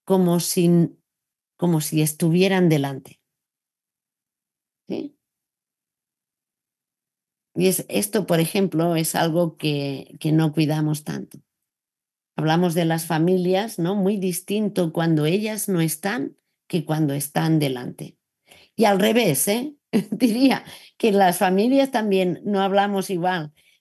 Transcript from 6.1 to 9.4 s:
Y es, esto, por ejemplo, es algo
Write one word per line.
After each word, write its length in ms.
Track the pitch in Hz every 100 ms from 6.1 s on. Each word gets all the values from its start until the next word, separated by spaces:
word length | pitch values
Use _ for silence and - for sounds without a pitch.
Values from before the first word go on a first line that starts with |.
| _ _ _ _ _ _ _ _ _ _ _ _ _ _
Y 120 | 165 185
es, 160 | 180 -
esto, 380 | 196 208 220 175
por 140 | 170
ejemplo, 560 | 165 208 190 156 170 165
es 180 | 160
algo 420 | - 165 165